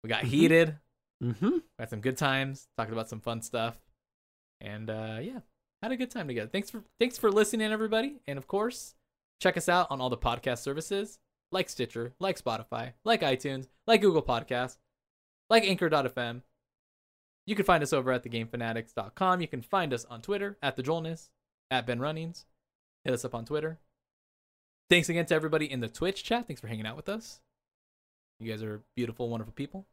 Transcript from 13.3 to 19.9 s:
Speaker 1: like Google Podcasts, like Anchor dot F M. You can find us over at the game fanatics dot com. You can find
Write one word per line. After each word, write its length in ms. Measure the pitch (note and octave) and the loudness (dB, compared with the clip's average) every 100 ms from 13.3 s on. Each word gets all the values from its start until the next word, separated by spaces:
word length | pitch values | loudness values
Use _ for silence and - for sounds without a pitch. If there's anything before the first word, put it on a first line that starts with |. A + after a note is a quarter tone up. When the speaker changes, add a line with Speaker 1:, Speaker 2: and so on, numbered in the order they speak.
| C3 D3 C3+ C3 _ - | 0 -2 -6 -10 _ 4
Speaker 1:
like 140 | - | 6
Google 220 | G3 D#3+ | 6 4
Podcasts, 560 | - A#2+ - B2 B2+ - _ _ _ _ _ _ _ | 2 -2 0 -2 -2 -6 _ _ _ _ _ _ _
like 140 | A3+ | 6
Anchor 240 | G3 F#3 E3+ | 6 2 4
dot 180 | D3+ C3 | 4 2
F 120 | - | -2
M. 240 | A#2+ A#2+ - _ _ _ _ _ _ _ _ _ - | -4 -6 -14 _ _ _ _ _ _ _ _ _ -6
You 80 | |
can 100 | G3+ | -2
find 180 | G3 E3+ | 4 4
us 80 | C#3+ | 4
over 180 | D3 B2+ | 0 2
at 100 | B2+ | -2
the 40 | A#2+ | -2
game 200 | A#2 A2+ | -6 -6
fanatics 440 | A#2+ A#2 A2+ A2+ | -6 -4 -4 -6
dot 220 | - G2+ | -8 -8
com. 260 | - F#3+ F3+ | -2 2 2
You 60 | E3 | 0
can 140 | C3+ | -6
find 300 | A#2 G3 D#3+ | -2 0 0